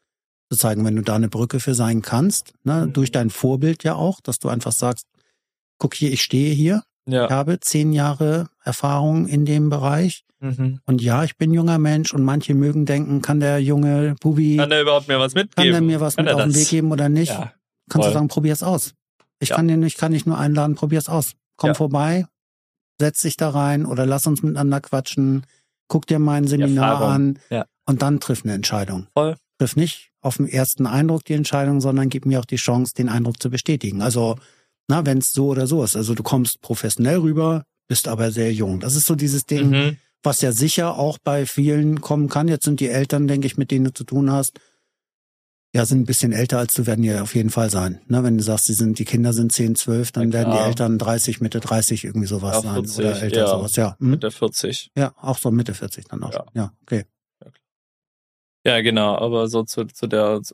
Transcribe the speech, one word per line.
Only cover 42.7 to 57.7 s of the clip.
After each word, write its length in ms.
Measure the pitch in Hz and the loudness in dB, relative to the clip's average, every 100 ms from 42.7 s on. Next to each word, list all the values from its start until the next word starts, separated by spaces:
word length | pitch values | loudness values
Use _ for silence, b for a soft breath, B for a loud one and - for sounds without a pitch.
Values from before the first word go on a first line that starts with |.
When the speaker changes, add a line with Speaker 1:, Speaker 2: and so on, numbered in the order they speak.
| 143 | 0
Speaker 1:
die 80 | 131 | 0
Eltern, 400 | 120 135 143 143 | 0 0 0 0
denke 180 | 139 135 | 0 -2
ich, 100 | - | -2
mit 140 | 139 | -2
denen 120 | 135 131 | 0 0
du 80 | |
zu 120 | - 120 | -2 -6
tun 260 | 135 139 | 0 0
hast, 260 | 139 135 b b b b _ _ _ _ _ _ _ _ 120 | 0 -2 b b b b _ _ _ _ _ _ _ _ -2
ja, 100 | 113 | 2
sind 160 | 135 | 2
ein 40 | 120 | 2
bisschen 260 | 127 120 | 0 0
älter, 260 | 107 123 123 | 0 0 0
als 160 | 120 - | -2 -2
du 100 | 120 | 0
werden 160 | 110 | 0
die 100 | 113 104 | 0 0
auf 180 | 101 | -2
jeden 160 | 120 110 | 0 0
Fall 200 | 113 113 | 0 0
sein. 280 | 101 92 90 - | 0 -2 -4 -2
Ne, 160 | 123 | 0
wenn 140 | 123 113 | 2 0
du 60 | |
sagst, 260 | 104 107 - | 0 0 0
die 40 | |
sind, 260 | 107 113 110 | 0 0 0
die 60 | 107 | -2
Kinder 280 | 120 120 | 0 0
sind 180 | 113 117 | 2 0
zehn, 240 | - 113 113 | 0 0 0
zwölf, 360 | - 113 120 | -2 -2 -2
dann 160 | - 117 | -2 0
Speaker 2:
Ja, 60 | |
Speaker 1:
werden 180 | 117 113 | 0 0
die 60 | 107 | 0
Speaker 2:
klar. 100 | 110 | 0
Speaker 1:
Eltern 320 | 117 117 113 | 0 0 0
dreißig, 420 | 113 113 - 110 | 0 -2 -2 -2
Mitte 180 | 113 117 | -4 -4
dreißig, 420 | - 113 110 110 101 | -2 0 0 -2 -4
irgendwie 220 | 107 98 | -4 -2
sowas 300 | 101 98 107 | -4 -2 -2
Speaker 2:
Ja, 40 | |
Speaker 1:
sein 120 | 110 101 | -2 -4
Speaker 2:
vierzig, 240 | 104 - | -4 -2
Speaker 1:
oder 220 | 107 104 | -2 -2
älter, 180 | 107 113 | -2 2
Speaker 2:
ja. 80 | 104 | 2
Speaker 1:
sowas, 280 | 95 101 - | 2 0 -2
ja. 220 | 107 98 | -2 0
Hm? 100 | 131 | 0
Speaker 2:
Mitte 180 | 131 110 | 0 -2
vierzig. 600 | - 110 - - 123 - - | -2 -4 -2 -6 -8 -8 -4
Speaker 1:
Ja, 180 | 135 - | -4 -4
auch 180 | 135 127 | -6 -4
so 100 | 127 | 0
Mitte 240 | 117 117 | 0 0
vierzig 320 | 95 101 - - | -6 -10 -12 -14
dann 120 | - | -10
auch 80 | - | -8
Speaker 2:
Ja. 60 | - | -10
Speaker 1:
schon. 100 | - | -10
Ja, 200 | 120 98 - | -8 -8 -8
okay. 220 | - 113 - _ _ _ | -6 -6 -6 _ _ _
Speaker 2:
Ja, 60 | - | -20
klar. 40 | _ _ | _ _